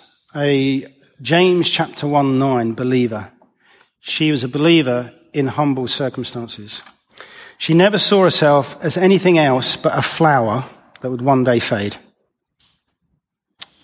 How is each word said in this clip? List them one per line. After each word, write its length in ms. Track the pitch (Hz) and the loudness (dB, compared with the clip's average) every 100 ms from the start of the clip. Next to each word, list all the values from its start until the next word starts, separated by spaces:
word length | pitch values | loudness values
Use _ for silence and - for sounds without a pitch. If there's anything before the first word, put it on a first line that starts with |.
| _ _ _ | _ _ _
a 520 | 147 143 139 135 135 - _ _ - | -4 0 0 0 -4 -6 _ _ -12
James 480 | 127 170 180 180 156 | -2 2 2 2 0
chapter 380 | - 160 - 147 | -2 -6 -6 -2
one 320 | 147 139 131 | 0 0 0
nine 340 | 135 123 117 | 0 0 -2
believer. 600 | 113 127 127 120 107 95 _ _ _ _ _ _ _ | -4 -2 0 -2 -6 -14 _ _ _ _ _ _ _
She 320 | - - 156 | -8 -4 -2
was 120 | 143 | -2
a 40 | 127 | -4
believer 680 | 143 160 165 127 123 123 - _ 147 | 0 2 2 2 -2 -6 -16 _ -4
in 120 | 135 | -4
humble 400 | - 143 131 120 | 0 0 0 -4
circumstances. 960 | - 131 131 117 123 113 - 104 - - _ _ - - - - - | -4 -6 -6 -10 -10 -12 -14 -14 -16 -18 _ _ -20 -20 -20 -20 -8
She 160 | - | 2
never 240 | 165 196 202 | 4 4 4
saw 260 | - 202 | 2 4
herself 540 | 180 - 151 143 131 - | 4 4 4 2 0 -6
as 160 | 240 180 | -6 2
anything 400 | 185 196 180 165 | 2 4 4 2
else 380 | 147 127 - - | 2 0 -2 -2
but 220 | 156 147 | -2 -2
a 40 | |
flower 640 | - - 160 135 113 117 131 - _ - | -4 0 2 2 0 -4 -6 -16 _ -12
that 100 | 127 | -10
would 100 | 123 | -4
one 220 | 131 131 | 0 2
day 160 | 127 117 | 2 2
fade. 380 | - 110 101 - _ _ _ _ _ _ _ _ _ _ _ _ _ _ _ - - _ | 0 -4 -4 -10 _ _ _ _ _ _ _ _ _ _ _ _ _ _ _ -14 -14 _